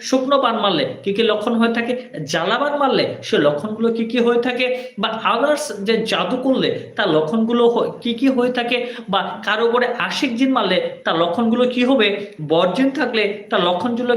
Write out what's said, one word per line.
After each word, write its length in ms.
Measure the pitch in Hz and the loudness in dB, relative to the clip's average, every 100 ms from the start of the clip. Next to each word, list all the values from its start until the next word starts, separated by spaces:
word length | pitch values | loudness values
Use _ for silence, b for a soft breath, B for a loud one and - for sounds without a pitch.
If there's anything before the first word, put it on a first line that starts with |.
শুকনো 420 | - 262 262 277 | -2 -2 2 2
বান 140 | 247 220 | 2 0
মারলে 380 | 202 160 127 - | 0 0 -2 -4
কি 100 | 196 | -4
কি 100 | 196 | 0
লক্ষণ 320 | 214 208 240 | 0 0 0
হয়ে 200 | 226 226 | 2 2
থাকে, 360 | 233 233 247 - - 151 | 0 -4 -6 -8 -12 -6
জ্বালা 280 | 165 180 240 | -2 -2 0
বান 200 | 294 285 | -2 0
মারলে 360 | 269 202 135 - | 2 2 0 -4
সে 160 | - 196 | -2 2
লক্ষণগুলো 540 | 147 147 220 220 226 | 2 0 -4 -2 -2
কি 120 | 226 | 0
কি 140 | 226 247 | -2 0
হয়ে 240 | 233 233 | 2 2
থাকে, 500 | 247 247 247 254 - - | 0 -2 -2 -2 -8 -6
বা 220 | 220 220 | -4 -2
others 600 | 185 233 285 294 - 208 | 0 2 2 0 -4 -6
যে 220 | 196 220 - | 0 0 0
জাদু 300 | 175 - 254 | -2 -2 -2
করলে 560 | 262 240 147 - - - | 0 2 0 -2 -6 -2
তার 140 | 196 | 2
লক্ষণগুলো 580 | 156 156 220 220 233 233 | 2 2 0 2 4 4
হ-, 240 | 233 - - | 4 -2 -4
কি 140 | 233 | -6
কি 140 | 226 269 | 0 2
হয়ে 240 | 240 247 | 2 0
থাকে, 340 | 247 240 240 B B 208 | 0 -2 -2 B B -2
বা 340 | 190 185 - | -2 -2 -6
কারো 240 | 196 214 233 | -2 0 2
উপরে 180 | 247 240 | 2 0
আশিক 500 | - 185 - 277 226 | -2 -4 -2 -2 0
জিন 160 | 269 | 2
মারলে 480 | 254 190 180 - - | 2 2 0 0 -4
তার 140 | 214 165 | -2 0
লক্ষণগুলো 460 | 170 240 226 247 | 0 2 2 2
কি 200 | 247 247 | 2 2
হবে, 420 | 247 269 202 196 - - | 2 4 2 0 -8 -10
বর 320 | 147 165 180 | 0 2 2
জিন 160 | 254 269 | 2 0
থাকলে 540 | 302 233 220 202 - - | 0 -2 0 -2 -4 -2
তার 140 | 208 | 0
লক্ষণগুলো, 520 | 175 180 240 233 247 | 2 0 -2 -2 0